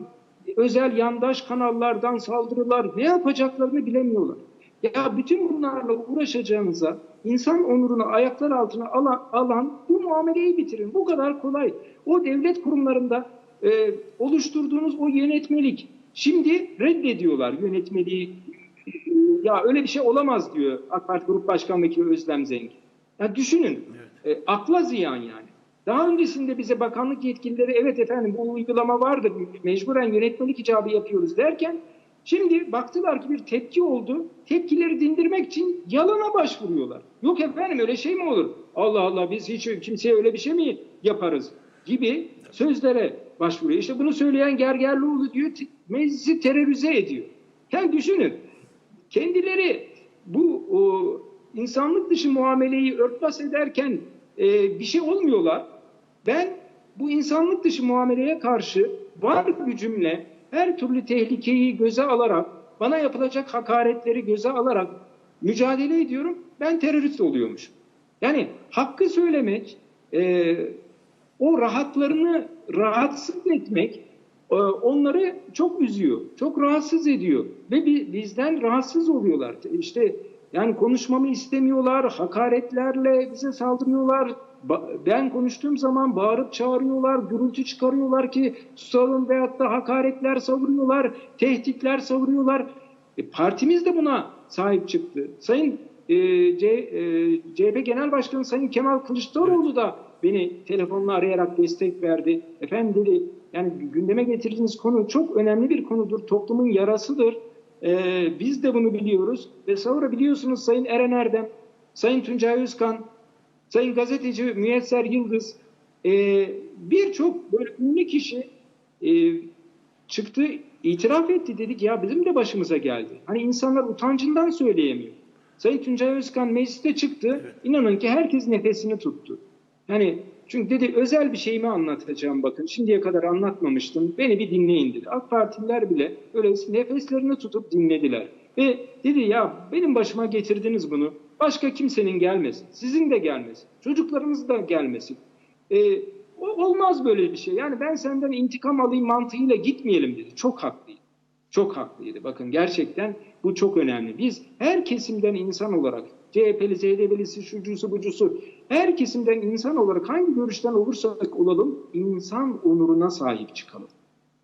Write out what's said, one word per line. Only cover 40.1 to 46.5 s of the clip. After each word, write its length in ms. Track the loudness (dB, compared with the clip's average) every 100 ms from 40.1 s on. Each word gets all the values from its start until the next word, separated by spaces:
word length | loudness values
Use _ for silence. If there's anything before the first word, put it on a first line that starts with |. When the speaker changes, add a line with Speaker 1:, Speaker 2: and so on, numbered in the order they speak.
Speaker 1:
öyle 180 | 4 4
bir 60 | 0
şey 160 | -2
mi 240 | 0 0 -4 -10 -4
yaparız?" 500 | -2 0 -2 -2 -6 -16 -20 _
gibi 440 | -6 -2 0 -2 -6 -16 -14
sözlere 680 | -2 0 2 2 2 0 -4 -14 -4
başvuruyor. 400 | -2 0 0 0
İşte 180 | -2 -2
bunu 140 | -2
söyleyen 440 | 2 2 4 2 2
Gergerlioğlu 760 | 0 2 0 0 0 0 -2
diyor, 220 | -2 -4
te-, 120 | -4 -14 _ -8
meclisi 520 | -2 -2 -2 -2 0
terörize 540 | 2